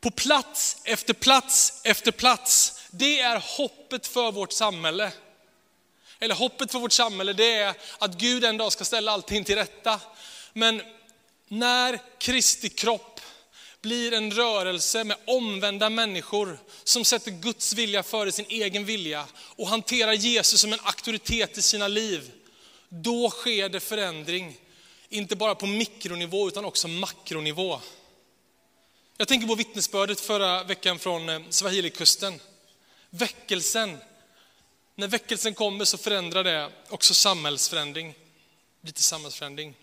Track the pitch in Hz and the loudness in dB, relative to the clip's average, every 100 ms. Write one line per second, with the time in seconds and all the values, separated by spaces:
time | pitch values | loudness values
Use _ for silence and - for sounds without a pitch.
0 | 240 - 254 294 - - - - - 226 | -2 -2 4 4 2 -4 -2 -2 -2 -2
1 | - 233 - 262 - - - - 220 208 | 0 2 6 6 6 4 4 2 0 2
2 | - - 247 240 - - - - - 180 | 2 4 4 4 4 4 4 0 -18 0
3 | 269 294 247 233 - - 277 - - 254 | 2 4 2 0 -2 -4 -4 -4 -10 -8
4 | - 247 233 202 190 - 220 180 160 170 | -4 0 0 0 -4 0 0 2 -2 0
5 | 202 - - _ _ _ _ _ _ _ | -2 -4 -20 _ _ _ _ _ _ _
6 | - - 226 185 240 - 262 254 240 - | -20 -6 -2 0 0 -2 -4 -2 2 4
7 | 233 196 196 202 226 226 202 185 - - | 4 0 -4 4 4 4 0 -4 -12 -4
8 | 208 175 233 247 233 220 220 - 190 233 | -4 0 0 2 2 0 -2 -2 -2 -2
9 | 214 208 - 208 190 202 196 - - 214 | 0 -2 -2 -4 0 0 -2 -2 -2 -2
10 | - - - - - - 226 220 - - | -4 -20 -20 -18 -16 0 2 2 -4 -18
11 | _ _ _ _ _ 208 247 247 247 240 | _ _ _ _ _ -2 2 2 2 -2
12 | - - - 254 - - 220 - 214 226 | -8 -6 0 4 4 2 -2 -2 0 0
13 | - - - - _ - - - 214 240 | -2 -20 -20 -20 _ -20 -20 -12 -6 -2
14 | 233 226 214 208 240 214 185 180 - 226 | 0 0 0 2 2 2 0 0 0 0
15 | 220 208 - 254 226 196 202 202 214 220 | -2 -4 0 0 0 -2 -2 0 0 0
16 | 226 185 147 208 202 156 - - - 240 | -2 -2 -4 -2 -2 -6 -16 -10 0 2
17 | 226 233 - 180 190 220 - 214 226 202 | 4 0 -2 -8 -6 -4 -4 -2 0 -2
18 | 180 220 202 185 208 220 202 196 202 220 | -2 -4 -2 -4 -6 -4 -2 -2 -4 -4
19 | 165 151 143 - - - 196 226 - 247 | -4 -6 -8 -14 -20 -10 -2 -2 0 0
20 | 220 214 214 233 185 - 208 220 196 190 | 2 2 2 4 6 6 4 2 -2 -4
21 | - 220 - 226 208 - - 214 202 208 | -2 -6 -2 -2 -2 0 0 2 0 0
22 | 220 175 127 - - _ - - _ 170 | -2 -4 -6 -20 -20 _ -20 -20 _ -8
23 | 160 240 240 - 247 220 196 185 - 214 | -2 0 0 -2 -2 0 0 -4 -6 -4
24 | 190 160 151 180 180 131 _ - - - | -4 -4 -6 -6 -6 -14 _ -20 -20 -20
25 | - 214 202 196 214 196 196 208 226 - | -10 -8 -4 0 0 0 -2 -2 -2 -6
26 | 185 175 170 185 196 196 202 - 165 165 | -10 -8 -4 -2 -2 -4 -4 -4 -4 -4
27 | 190 - - 160 151 151 185 143 - - | -8 -10 -8 -4 -4 -2 -4 -4 -8 -20
28 | _ _ _ _ _ _ _ _ _ _ | _ _ _ _ _ _ _ _ _ _
29 | _ _ 214 262 220 220 220 214 185 202 | _ _ 2 2 2 -2 -2 -2 -2 0
30 | 202 202 - 208 190 180 185 190 185 175 | 0 -2 -2 0 2 0 -4 -4 -2 -2
31 | - 170 165 160 160 - 190 190 175 - | -4 -4 -4 -8 -2 0 0 0 -2 2
32 | 160 - 196 160 - _ _ _ _ _ | 2 4 -2 -8 -18 _ _ _ _ _
33 | _ 175 233 - - 190 165 226 214 151 | _ -4 -4 -4 -4 -2 0 -2 -2 -6
34 | - _ _ _ _ _ _ _ _ - | -16 _ _ _ _ _ _ _ _ -8
35 | 202 220 - 220 220 208 214 196 208 196 | -4 -4 -2 -4 -4 0 -2 0 0 0
36 | - 202 175 185 185 160 147 - - 196 | 0 -2 0 0 2 0 -4 -12 -14 2
37 | - - 202 180 151 143 - 165 147 147 | 4 6 4 2 -2 0 -2 -2 -6 -8
38 | 165 147 _ _ _ _ _ _ 160 156 | -12 -16 _ _ _ _ _ _ -16 0
39 | - 160 147 - 143 143 151 131 | 0 0 -10 -10 -10 -10 -12 -14